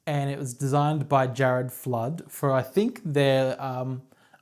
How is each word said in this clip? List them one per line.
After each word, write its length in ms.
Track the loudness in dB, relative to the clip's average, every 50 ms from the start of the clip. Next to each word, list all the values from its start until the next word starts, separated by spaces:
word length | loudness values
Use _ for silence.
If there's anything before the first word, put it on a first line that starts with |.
| _
and 240 | -4 -2 -2 -2 -2
it 80 | -4 -4
was 160 | -6 -8 -8
designed 540 | -4 -2 0 2 2 4 2 2 0 0 2
by 180 | 2 2 2
Jared 460 | 2 2 0 2 2 2 2 0 -2 -6
Flood 500 | -8 -6 -4 -4 -2 -2 -4 -4 -6 -10 -12
for, 240 | -8 -2 0 2 2
I 100 | 2 0
think, 380 | 0 0 0 0 0 -2 -4 -6
their, 560 | -2 0 2 4 4 4 4 2 2 0 -4 -6
um, 400 | -8 -6 -6 -6 -6 -6 -8 -10 -16 _ _ _ _ _ _